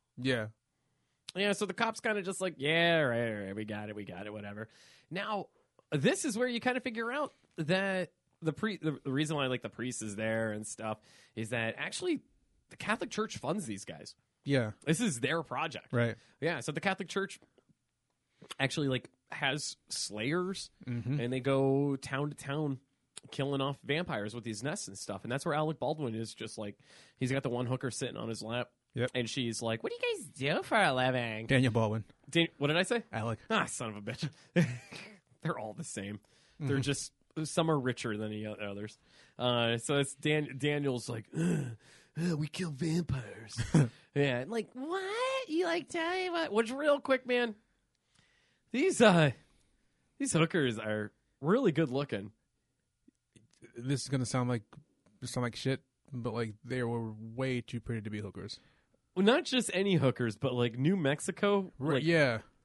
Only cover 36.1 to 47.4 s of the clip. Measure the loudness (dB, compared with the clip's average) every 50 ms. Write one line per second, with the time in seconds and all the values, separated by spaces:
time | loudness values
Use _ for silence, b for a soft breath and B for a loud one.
36.1 | -10 -10 _ b b b b b b b -2 0 0 2 2 0 0 -2 -4 -10
37.1 | _ _ _ _ -6 -6 -6 -2 0 2 2 4 2 2 2 0 -2 0 -2 -4
38.1 | -4 -2 -4 -4 -4 -6 -6 -6 -6 -6 -6 -6 -6 -6 -8 -10 -12 _ b b
39.1 | b b b b b b 2 2 4 4 4 2 2 0 0 0 2 2 2 0
40.1 | -2 -2 0 2 2 2 0 -2 -4 -2 0 0 2 2 2 0 0 -2 -4 -6
41.1 | -6 -8 -8 -6 -4 0 2 2 2 0 -2 -4 -8 -12 b b b b b b
42.1 | b -2 0 0 0 0 -2 -4 -4 -6 -6 -4 -4 -2 -2 0 0 0 0 0
43.1 | -2 -4 -4 -8 -12 -14 -14 -10 -6 -4 -2 4 6 6 6 6 B B B B
44.1 | B 2 2 2 2 0 -2 -2 -4 -4 -4 -6 -8 -10 -6 -4 -4 -4 -4 -4
45.1 | -2 -2 0 0 0 -2 -2 -2 0 0 0 2 0 -2 -4 -4 -4 -4 -2 -2
46.1 | -2 -2 -2 -2 -2 -2 -2 0 2 0 0 0 -2 0 4 4 4 4 4 2
47.1 | 2 2 2 2 2 2